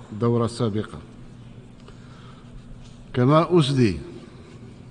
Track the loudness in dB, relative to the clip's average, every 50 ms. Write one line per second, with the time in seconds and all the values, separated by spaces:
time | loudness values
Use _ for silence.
0 | -18 -14 -6 -2 0 0 2 2 0 -2 -2 -2 -4 -2 -2 -4 -6 -6 -12 -16
1 | -16 -18 -20 -20 -20 -20 -20 -20 -20 -20 -20 -20 -20 -20 -20 -20 -20 -20 -20 -20
2 | -20 -20 -20 -20 -20 -20 -20 -20 -20 -20 -20 -18 -18 -18 -18 -18 -18 -20 -20 -20
3 | -16 -6 0 2 4 6 6 4 4 4 4 4 4 4 2 2 2 2 2 -2
4 | -8 -12 -16 -16 -18 -20 -20 -20 -20 -20 -20 -20 -20 -20 -20 -20 -20 -20